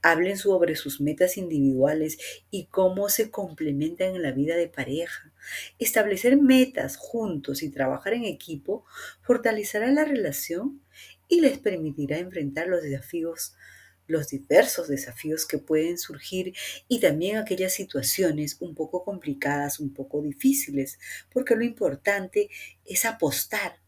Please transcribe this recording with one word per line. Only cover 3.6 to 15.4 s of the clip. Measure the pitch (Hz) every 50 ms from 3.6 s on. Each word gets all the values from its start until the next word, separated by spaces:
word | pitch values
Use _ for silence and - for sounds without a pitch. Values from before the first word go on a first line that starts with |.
| 160 151 143 139 151 160 175 170 185 185 185
en | 180 170
la | 143 127
vida | 135 143 156 165
de | 175 170 165
pareja. | - - 131 123 135 156 170 170 - - - 156 _ _ - - - - - - _ _
Establecer | 240 - - 226 208 208 202 185 - 240 262 285
metas | 294 254 262 262 254 254 - - - - -
juntos | - - - - 233 220 202 170 147 139 - 139 - 160
y | 147
trabajar | 139 - 135 131 135 135 - 196 214
en | 240 233
equipo | 208 160 - - - 165 143 - - 196 247 _ _ - - - - - _
fortalecerá | _ - 247 240 233 226 220 214 208 202 - 214 220 247
la | 277 294 311
relación | 302 285 247 202 156 143 - - - 170 175 214 285 - - _ _ _ - - - - _ _ _
y | - 349 320
les | 262 - -
permitirá | - 214 185 170 160 156 143 - 143 135 151
enfrentar | 160 180 185 185 175 151 143 135 151 165 180
los | 185 175 160
desafíos, | 147 139 135 - - - 170 160 165 165 165 - - _ _ - - - - - _ _ _ _
los | _ 156 160 147 -
diversos | - 139 - _ 147 - - - - - 170 147
desafíos | 143 139 - - - - - 156 156 156